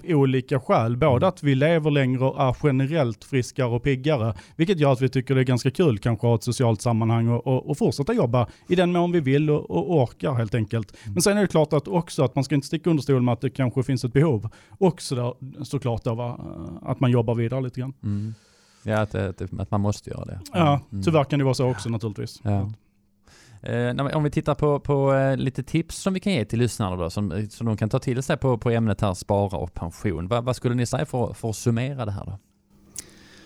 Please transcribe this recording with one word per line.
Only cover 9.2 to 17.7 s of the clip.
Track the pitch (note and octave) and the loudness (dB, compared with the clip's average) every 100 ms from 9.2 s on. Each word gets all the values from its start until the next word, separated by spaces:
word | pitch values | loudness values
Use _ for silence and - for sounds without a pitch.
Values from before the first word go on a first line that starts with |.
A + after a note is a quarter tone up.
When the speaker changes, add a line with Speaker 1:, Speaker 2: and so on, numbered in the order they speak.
| C3 C#3 D3+ | 2 2 2
Speaker 1:
och, | D3 - | 0 0
och | E3+ - E3 | -4 2 2
orkar | A#2 - F3 | 2 -2 -2
helt | B2 A2 A#2+ | -2 0 -2
enkelt. | G#2+ A2+ G#2+ - | -2 -4 -6 -12
Speaker 2:
Mm. | G#2+ | -8
Speaker 1:
Men | G2+ | 0
sen | F#3 G3+ | 2 2
är | |
det | F#3+ | 2
klart | E3 D3+ | 2 2
att | D3+ - | 0 0
också | F3+ E3 - | -2 -2 0
att | B2+ C#3+ | 0 0
man | |
ska | C3+ D3 | 0 -2
inte | - | -2
sticka | E3 F3 | -2 0
under | D#3+ | 0
stol | B2 C3+ | 2 2
med | B2 | 2
att | A#2+ | 0
det | C3+ | -2
kanske | - B2+ C3+ | -2 -2 0
finns | B2 C3 | 0 -2
ett | B2 | 2
behov | C3+ E3 A#2 G#2 - - - | 2 4 2 -4 -12 -16 0
också | F#3+ F#3 - B2 | 2 2 -4 -4
där, | A#2+ - C3 - | -4 -6 -12 -14
såklart | B2+ C#3 B2 A2+ | -6 -4 -2 -2
då, | - A2+ | -2 -4
va? | A#2+ - - F2+ F#2+ - | -6 -10 -12 -12 -12 -8
Att | - A#2+ | -6 0
man | B2+ | 4
jobbar | B2 A2+ A#2 | 4 4 0
vidare | A#2 C3 | 0 -2
lite | B2+ | -6